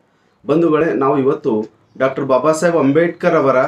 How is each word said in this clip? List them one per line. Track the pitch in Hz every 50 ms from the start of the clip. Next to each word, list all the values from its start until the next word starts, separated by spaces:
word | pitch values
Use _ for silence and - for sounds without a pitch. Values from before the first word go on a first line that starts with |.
| _ _ _ _ _ _ _ _ -
ಬಂಧುಗಳೇ, | - 147 165 170 160 151 147 160 160 -
ನಾವು | 135 135 139 147 139
ಇವತ್ತು | 127 135 151 - - 135 110 107 110 - _ _ _ _ -
ಡಾಕ್ಟರ್ | - 131 135 - 143 139
ಬಾಬಾ | 131 131 123 143 156
ಸಾಹೇಬ್ | 156 156 175 170 165
ಅಂಬೇಡ್ಕರ್ | 156 131 135 139 160 175 175 - - - 175 160
ಅವರ | 156 135 135 123 127 139